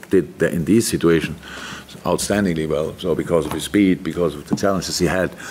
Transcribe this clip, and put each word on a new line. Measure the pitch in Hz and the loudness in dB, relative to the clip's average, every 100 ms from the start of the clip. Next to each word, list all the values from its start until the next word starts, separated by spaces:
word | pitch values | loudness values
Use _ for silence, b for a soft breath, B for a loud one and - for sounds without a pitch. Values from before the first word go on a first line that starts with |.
| - | 0
did | 95 76 - | 0 0 -2
that | 82 | 0
in | 87 78 | 0 2
these | 113 117 | 2 2
situations | 85 85 82 - 78 B B B B B - - | 2 4 2 0 -8 B B B B B -8 -2
outstandingly | 85 - 101 98 80 78 | -2 0 0 0 0 -2
well. | 76 80 76 | -2 -4 -4
So | 90 76 | -2 -2
because | 82 85 76 | 2 0 0
of | |
his | 80 | -4
speed, | - 104 98 90 | 0 4 4 4
because | 80 80 82 71 | -2 0 -2 -2
of | - | -6
the | - | -2
challenges | 98 95 80 - | 0 0 -2 0
he | 85 | 0
had, | 92 87 - B | 2 -2 -4 B